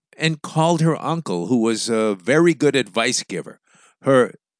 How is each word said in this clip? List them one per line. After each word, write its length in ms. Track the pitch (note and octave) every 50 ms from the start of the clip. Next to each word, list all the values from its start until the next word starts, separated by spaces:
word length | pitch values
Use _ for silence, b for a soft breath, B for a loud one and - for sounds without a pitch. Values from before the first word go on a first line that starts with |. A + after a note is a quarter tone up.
| _ _ -
and 240 | - D3+ D#3+ D#3+ D3
called 400 | - - - D#3+ D#3+ E3+ F3 D#3+
her 200 | D#3+ E3 D3 -
uncle, 460 | - C#3 E3 E3+ D3+ - F2+ F2 E2+
who 120 | F#2+ B2+ A#2+
was 260 | A2 A2+ A2+ G#2 -
a 280 | A#2+ A#2 A2 A2 G#2+ G2+
very 380 | F#2 F2 G2+ C#3 D#3+ E3+ F3 D#3+
good 220 | A#2+ D3 C#3+ C3
advice 480 | C3+ - - - A#2 A2+ B2+ A#2 - -
giver. 360 | - F#2+ D#2+ - - - - b b b b b b b b
Her 320 | - C3+ C3+ B2+ A#2 F#2 - _ _ _ _